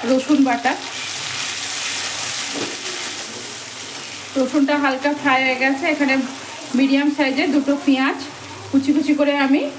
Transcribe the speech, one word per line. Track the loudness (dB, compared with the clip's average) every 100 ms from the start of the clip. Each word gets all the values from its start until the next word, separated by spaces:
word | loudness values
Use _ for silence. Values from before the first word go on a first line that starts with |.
রসুন | 2 2 4 4
বাটা। | 6 4 0 -2 -6 -8 -6 -6 -6 -4 -4 -4 -4 -4 -4 -4 -4 -4 -4 -4 -4 -4 -4 -6 -6 -6 -6 -8 -8 -8 -8 -10 -10 -10 -10 -10 -10 -10 -6 -2
রসুনটা | 0 2 2 2
হালকা | 2 0 0 0
ফ্রাই | 2 2
হয়ে | 2 2
গেছে। | 0 0 0
এখানে | 2 2 2 0 -6 -12 -12 -2
মিডিয়াম | 2 4 4 2 2
সাইজের | 0 2 2
দুটো | 2 2 0 4
পেঁয়াজ | 4 2 -2 -8 -12 -14 -14 0
কুচি | 0 4
কুচি | 2 4
করে | 2 4 4
আমি | 4 4 2